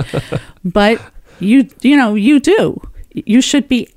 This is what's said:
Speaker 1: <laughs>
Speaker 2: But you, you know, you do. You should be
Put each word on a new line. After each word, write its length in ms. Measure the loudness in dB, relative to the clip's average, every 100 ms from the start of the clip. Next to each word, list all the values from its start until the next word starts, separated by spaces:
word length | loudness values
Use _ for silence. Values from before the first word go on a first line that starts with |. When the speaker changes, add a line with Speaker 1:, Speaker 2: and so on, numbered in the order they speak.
| -6 -8 -8
Speaker 1:
<laughs> 380 | -10 -12 _
Speaker 2:
But 360 | -4 0 0 0 -6 -20 -20 -6
you, 300 | 0 2 2 -2
you 160 | 2 2
know, 200 | 2 0
you 240 | 2 2
do. 420 | 2 0 0 -6 -14 -18 -14
You 260 | -10 0 0
should 280 | 2 -2 0
be 200 | -4 -4